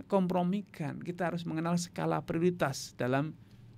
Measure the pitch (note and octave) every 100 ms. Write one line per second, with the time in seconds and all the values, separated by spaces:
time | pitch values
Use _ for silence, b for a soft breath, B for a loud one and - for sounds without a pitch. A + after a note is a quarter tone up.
0 | - G3 F3+ F3+ F3+ G3+ F#3+ - C#3+ -
1 | F3 F3+ E3+ E3+ E3+ D#3+ E3 F3 F3 -
2 | D#3+ D#3+ D3 E3 F3+ F3 D3 - - -
3 | B2 C3+ D#3 - B B B